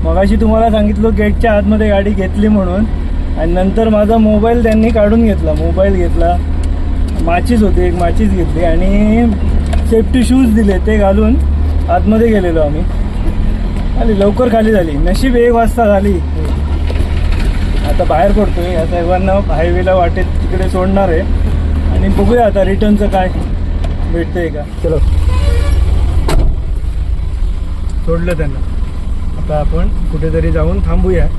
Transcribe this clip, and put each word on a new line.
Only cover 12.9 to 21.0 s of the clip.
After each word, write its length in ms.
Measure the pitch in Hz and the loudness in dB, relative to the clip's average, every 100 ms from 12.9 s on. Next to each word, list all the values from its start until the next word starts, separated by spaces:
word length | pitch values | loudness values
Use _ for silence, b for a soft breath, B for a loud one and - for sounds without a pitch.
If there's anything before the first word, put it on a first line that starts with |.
| - - - - - - - - - - - | -2 -4 -2 -2 0 -2 -2 -2 -4 -2 -2
आली 200 | 220 208 | 0 2
लवकर 320 | 202 202 247 | 0 0 0
खाली 200 | 226 214 | 2 2
झाली, 200 | 214 170 | 0 0
नशीब 440 | 143 - 190 269 247 | 0 0 2 0 2
एक 160 | 240 | 2
वाजता 340 | 233 226 - 226 | 2 0 0 2
झाली. 340 | 196 202 185 - - 156 - - - - - - - - - - - - - | 2 0 -2 -2 -4 -2 -2 -2 -2 -2 -2 -2 0 0 0 0 0 -2 -2
आता 220 | - - | 0 0
बाहेर 280 | 180 147 196 | 0 2 2
पडतोय, 420 | 208 196 - 175 | 2 0 0 -2
या 120 | 160 160 | -2 -2
साहेबांना 460 | 175 170 185 190 | -2 -2 0 0
हायवेला 640 | 196 202 175 170 175 180 185 | 0 0 -2 0 0 0 2
वाटेत 280 | 170 165 | 0 0
तिकडे 460 | 180 - - 180 185 | -2 -2 -2 -2 -2
सोडणार 400 | 190 185 196 | 0 0 0